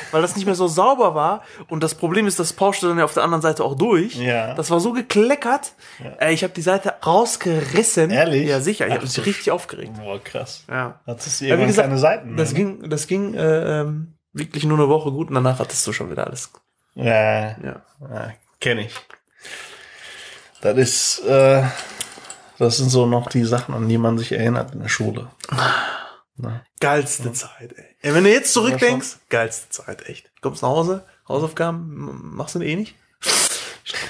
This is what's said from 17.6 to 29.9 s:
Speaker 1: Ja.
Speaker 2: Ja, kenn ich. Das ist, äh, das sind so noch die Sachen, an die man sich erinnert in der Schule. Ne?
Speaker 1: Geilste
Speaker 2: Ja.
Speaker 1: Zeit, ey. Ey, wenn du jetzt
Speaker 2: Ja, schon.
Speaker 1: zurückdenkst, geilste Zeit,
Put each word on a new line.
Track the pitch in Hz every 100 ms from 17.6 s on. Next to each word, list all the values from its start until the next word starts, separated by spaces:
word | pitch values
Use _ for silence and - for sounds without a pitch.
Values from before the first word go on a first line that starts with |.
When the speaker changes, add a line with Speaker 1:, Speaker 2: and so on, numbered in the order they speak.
Speaker 1:
Ja. | - - _ -
Speaker 2:
Ja, | 135 110 113 - _ -
kenn | 127 113
ich. | 107 - - - _ _ - - - - - - - - - - - -
Das | - 123
ist, | 127 - - - 107
äh, | 135 135 135 131 - - - - - - - - -
das | 117 113
sind | 127
so | 127 120
noch | 117 120
die | 127
Sachen, | 113 117 - 117
an | 113
die | 117
man | 113 113
sich | 113
erinnert | 110 117 120 120
in | 107
der | 110
Schule. | - 110 104 120 - - 127 - - - - - - _ -
Ne? | 113 117 - -
Speaker 1:
Geilste | 165 147 131 - 123
Speaker 2:
Ja. |
Speaker 1:
Zeit, | 120 - - 120 -
ey. | - -
Ey, | 147
wenn | 160
du | 196
jetzt | 247 - 240
Speaker 2:
Ja, |
schon. | 240
Speaker 1:
zurückdenkst, | 131 240 254 - - -
geilste | 117 113 - -
Zeit, | - -